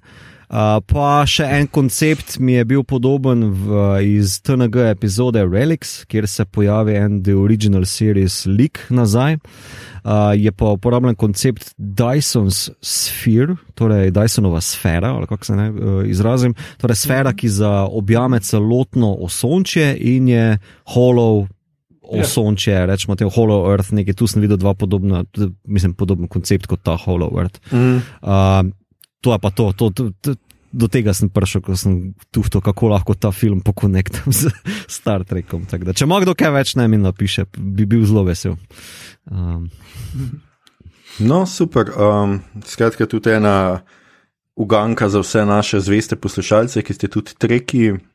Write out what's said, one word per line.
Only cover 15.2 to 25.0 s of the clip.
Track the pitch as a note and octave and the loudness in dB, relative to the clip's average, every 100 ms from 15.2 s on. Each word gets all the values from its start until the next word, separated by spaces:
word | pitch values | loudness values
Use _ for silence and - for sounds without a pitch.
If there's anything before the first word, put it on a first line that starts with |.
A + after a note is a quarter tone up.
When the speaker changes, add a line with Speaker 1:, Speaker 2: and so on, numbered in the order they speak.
| D3 | -6
Speaker 1:
kako | G#2 - | -6 -4
se | |
naj, | G2+ G#2+ | -2 -2
eh, | G#2+ G#2+ F#2+ G#2 | -2 -2 0 0
izrazim. | F#2 G#2+ B2+ B2 A#2 - - | 0 0 2 0 -2 -10 -4
Torej | A#2+ A#2 | -2 0
sfera, | - C3 C#3 | 0 0 0
Speaker 2:
Mhm. | A2 | 0
Speaker 1:
ki | A#2 | -2
za-, | G2+ G#2 G2+ G2 | 0 2 2 0
objame | A2 G2+ A2+ B2+ B2 | -2 0 2 2 0
celotno | - A2 G#2+ B2 C3 B2+ A2 F#2 | 0 0 2 0 0 0 0 0
osončje | F2 - A#2+ F3 F#3+ - D3 C3 | -6 -4 -2 0 0 0 0 0
in | A#2+ B2+ B2+ | 0 2 4
je | A#2 A2+ G#2 - - - | 4 4 0 -4 -20 -4
hollow | B2 B2 B2 A#2 G#2+ G2 - _ _ _ _ - | 2 4 4 4 2 -2 -8 _ _ _ _ -8
Speaker 3:
Ja. | A2+ | -4
Speaker 1:
osončje, | C#3 - G#2+ G2+ - F#2+ F2+ | -2 0 0 0 0 0 0
rečemo | G2 - G2 | -2 -2 -2
temu | G#2 | 0
Hollow | A#2 A2 G#2 F2+ | 2 2 2 2
Earth, | G2 G2 | 0 0
nekaj | G#2 G2 | -2 0
tu | F#2+ A#2 | 0 0
sem | G#2+ | 2
videl | G#2 G2+ | 2 2
dva | G2 F#2+ | 0 0
podobna, | G2+ G2 | -2 -2